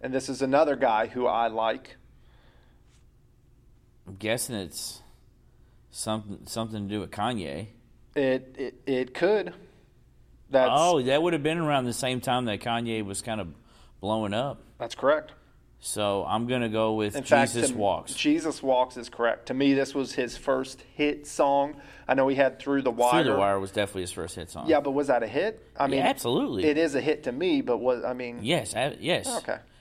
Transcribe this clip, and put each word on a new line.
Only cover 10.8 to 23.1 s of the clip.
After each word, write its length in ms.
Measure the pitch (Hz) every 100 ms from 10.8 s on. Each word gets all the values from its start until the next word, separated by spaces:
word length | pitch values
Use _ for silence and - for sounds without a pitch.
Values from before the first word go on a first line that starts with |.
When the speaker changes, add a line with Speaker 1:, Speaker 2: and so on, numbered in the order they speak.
| 170 165
Speaker 2:
that 180 | 127 143
would 120 | 175
have 100 | 160
been 160 | 143 165
around 280 | 156 143 123
the 60 |
same 280 | 113 127 127
time 240 | 131 123
that 160 | 123 101
Kanye 440 | 117 117 117 113
was 180 | 101 98
kind 180 | - 110
of 80 | 85 - - - - -
blowing 340 | 98 110 104
up. 280 | 107 139 117 - -
Speaker 1:
That's 160 | 120
correct. 380 | - 131 151 - - _ _ _ _
Speaker 2:
So 440 | - 104 104 98 76
I'm 200 | 110 120
gonna 220 | 127 113
go 260 | 110 110
with 220 | 110 107 139
Speaker 1:
In 80 |
fact, 280 | - 143 127
Speaker 2:
Jesus 160 | 120 -
Speaker 1:
to 60 | 113
Speaker 2:
Walks. 380 | 101 82 -
Speaker 1:
Jesus 480 | - 147 156 156 -
Walks 340 | 135 127 127 127
is 120 | 117
correct. 380 | - 117 - -
To 80 |
me, 200 | 131 139
this 200 | 135 135
was 180 | 139 127
his 240 | - 123 -
first 440 | - 131 131 - -
hit 320 | - 147 147 -
song. 500 | - 143 139 143 147 - - -
I 80 |
know 140 | 131 135
he 80 | 135
had 220 | 135 -
Through 240 | - 139
the 80 | 131
Wire. 320 | 117 123